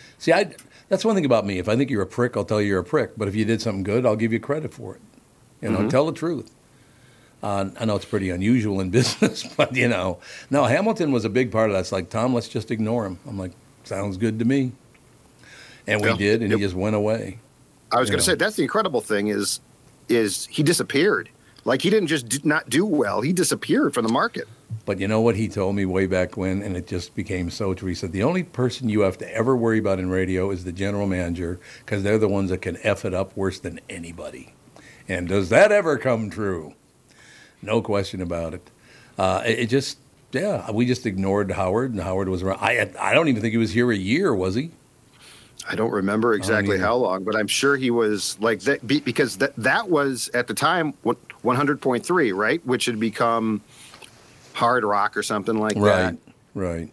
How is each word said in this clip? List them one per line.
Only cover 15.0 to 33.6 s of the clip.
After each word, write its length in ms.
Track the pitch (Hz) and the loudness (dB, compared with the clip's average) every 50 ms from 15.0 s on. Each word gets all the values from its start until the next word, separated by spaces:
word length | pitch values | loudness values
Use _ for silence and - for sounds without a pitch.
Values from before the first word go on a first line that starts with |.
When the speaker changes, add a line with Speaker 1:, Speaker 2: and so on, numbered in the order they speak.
| _ _ - - - - _ _ - - - - - - - - - | _ _ -20 -20 -20 -20 _ _ -20 -20 -20 -20 -20 -20 -20 -12 -4
Speaker 1:
And 160 | - 107 107 104 | -2 0 2 2
we 60 | 113 | 2
Speaker 2:
Yeah. 80 | 110 | 2
Speaker 1:
did, 260 | 92 101 101 110 117 117 | 2 2 2 4 2 2
and 80 | 101 | 2
Speaker 2:
Yep. 80 | 110 104 | 2 2
Speaker 1:
he 60 | 101 | 0
just 100 | 98 90 | 0 -2
went 200 | 92 98 107 107 | -2 0 0 0
away. 420 | 104 104 107 110 113 104 98 98 - - _ _ _ _ _ _ _ _ - 110 | 2 2 0 0 -2 -4 -8 -12 -14 -20 _ _ _ _ _ _ _ _ -2 0
Speaker 2:
I 60 | 123 | 0
was 100 | 127 107 | 2 2
Speaker 1:
You 40 | - | 2
Speaker 2:
gonna 80 | 131 | 2
Speaker 1:
know. 40 | - | 2
Speaker 2:
say, 100 | 185 165 | 2 2
that's 200 | - 175 220 214 | 2 0 0 0
the 60 | - 147 | 0 -2
incredible 380 | 123 - 208 214 185 139 113 | 0 0 0 0 0 0 -2
thing 280 | - - 110 101 101 107 | -2 0 -2 0 0 0
is, 320 | 104 101 101 - - - - - - _ _ - - _ - - | -2 -2 -2 -4 -4 -6 -10 -16 -20 _ _ -20 -20 _ -4 0
is 380 | 120 117 110 101 - - - - | 2 2 2 2 -2 -4 -8 -6
he 120 | - - 151 | -2 0 2
disappeared. 640 | 151 175 - - - - 135 170 208 156 95 85 - - _ _ - - - - | 2 2 0 -2 -2 0 2 2 2 2 0 -4 -8 -14 _ _ -20 -20 -6 -2
Like, 180 | 113 127 135 - | -2 0 0 2
he 80 | 185 | 2
didn't 180 | 208 220 190 139 | 2 2 2 2
just 200 | 160 143 120 117 | 0 -2 -2 -4
d-, 120 | - - - | -6 -2 0
not 240 | 151 151 160 - - | 0 0 0 -2 0
do 140 | 120 151 202 | 0 0 2
well. 340 | 214 160 147 117 101 95 101 117 | 2 2 0 0 0 0 -2 -2
He 100 | 156 190 | 0 0
disappeared 640 | 170 180 - - - - - 165 262 302 151 - | 0 0 0 0 -2 -2 0 2 2 2 2 0
from 120 | 127 110 | 0 0
the 60 | 110 117 | 2 2
market. 340 | 143 202 233 - - - - - - _ - 113 110 - | 0 0 -2 -4 -8 -10 -12 -14 -20 _ -14 -14 -8 -6
Speaker 1:
But 160 | - 101 95 | -6 -4 -2
you 80 | 95 101 | 0 0
know 120 | 110 110 | 2 4
what 140 | 113 117 104 | 4 4 2
he 120 | 101 110 92 | 2 0 -2
told 260 | - 101 95 95 101 | -2 -2 -2 0 0
me 80 | 101 98 | 0 0
way 200 | 92 92 95 98 | 0 2 2 2
back 300 | 92 95 92 90 87 - | 2 2 0 0 0 -2
when, 260 | - 92 95 92 98 101 | -4 -2 -2 -2 -2 -4
and 140 | 104 90 | -4 -6
it 100 | 87 87 | -6 -6
just 280 | - 101 90 - - - | -6 -6 -6 -6 -6 -8
became 360 | - 92 - 98 90 90 85 | -8 -6 -4 -4 -4 -4 -6
so 220 | - - 107 95 92 | -6 -4 -4 -4 -4
true. 140 | - 98 95 | -4 -4 -6
He 60 | 87 | -6
said, 180 | - - 90 87 | -4 -6 -6 -2
"The 100 | 95 107 | 0 0
only 200 | 147 180 185 170 | 0 0 -2 -4
person 460 | - - - 127 123 - - 127 113 | -4 -4 -2 -2 -2 -2 -2 -2 0
you 100 | 104 104 | 2 4
have 160 | 101 95 90 - | 2 2 2 -2
to 160 | - - - | -8 -6 -4
ever 220 | 110 113 131 131 | 0 2 2 2
worry 220 | 120 117 113 110 110 | 2 2 2 2 2
about 200 | 98 101 95 92 | 2 2 0 0
in 120 | 92 92 | 0 0
radio 400 | 92 95 95 87 92 92 95 98 | 0 0 0 0 0 0 0 0
is 140 | 98 87 87 | -2 -4 -6
the 80 | 90 87 | -8 -6
general 340 | 92 98 101 101 101 101 | -4 -4 -2 -2 -2 -2
manager, 520 | 98 92 90 87 85 87 90 87 82 92 - - - - - - | 0 0 0 -2 -2 -2 -4 -4 -6 -6 -8 -12 -16 -20 -20 -8
'cause 160 | - 107 98 98 | -6 -4 -2 0
they're 160 | 101 107 110 | 2 2 4
the 100 | 110 101 | 4 2
ones 220 | 101 98 98 90 | 2 0 0 0
that 100 | 92 90 | -2 -2
can 160 | - 92 85 - - | -4 -6 -6 -2 0
F 220 | 107 98 - - | 0 0 0 -2
it 80 | 104 87 | -4 -2
up 200 | 92 98 - - | -2 -4 -4 -4
worse 220 | 101 95 95 90 | -4 -2 -2 -2
than 220 | - | -4